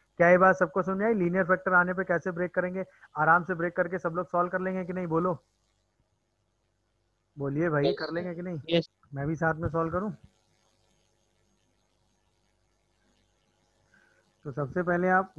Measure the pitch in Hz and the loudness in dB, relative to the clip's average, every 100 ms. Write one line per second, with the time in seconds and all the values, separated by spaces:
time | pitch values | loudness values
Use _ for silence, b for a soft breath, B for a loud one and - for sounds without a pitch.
0 | b - 170 180 190 185 180 196 175 190 | b 2 6 8 8 4 2 0 -2 -2
1 | 220 220 175 185 175 185 190 180 180 185 | 0 0 0 0 2 0 2 2 2 0
2 | 185 170 185 170 180 - 180 185 185 b | -2 -2 -2 -4 -4 -2 -4 -4 -10 b
3 | b 147 156 170 175 170 175 175 170 180 | b 0 4 4 2 -4 -2 -2 -2 -4
4 | 175 165 180 175 175 185 185 185 175 185 | -4 -4 -2 -2 -2 -2 -4 -6 -6 -6
5 | 175 160 180 165 _ _ _ _ _ _ | -2 0 0 -2 _ _ _ _ _ _
6 | _ _ _ _ _ _ _ _ _ _ | _ _ _ _ _ _ _ _ _ _
7 | _ _ _ 143 139 139 170 151 143 - | _ _ _ -8 -6 -2 0 2 2 0
8 | 156 165 180 165 180 165 160 170 - _ | -4 -6 -6 -8 -8 -8 -2 0 0 _
9 | _ 139 143 156 160 156 170 160 165 175 | _ -8 -6 -2 -2 -2 -2 -2 -2 -4
10 | 208 147 - _ _ _ _ _ _ _ | -6 -8 -16 _ _ _ _ _ _ _
11 | _ _ _ _ _ _ _ _ _ _ | _ _ _ _ _ _ _ _ _ _
12 | _ _ _ _ _ _ _ _ _ _ | _ _ _ _ _ _ _ _ _ _
13 | _ _ _ _ _ _ _ _ _ b | _ _ _ _ _ _ _ _ _ b
14 | b b b _ 151 131 139 180 175 175 | b b b _ -10 -4 -4 -2 0 2
15 | 180 185 190 | 4 2 0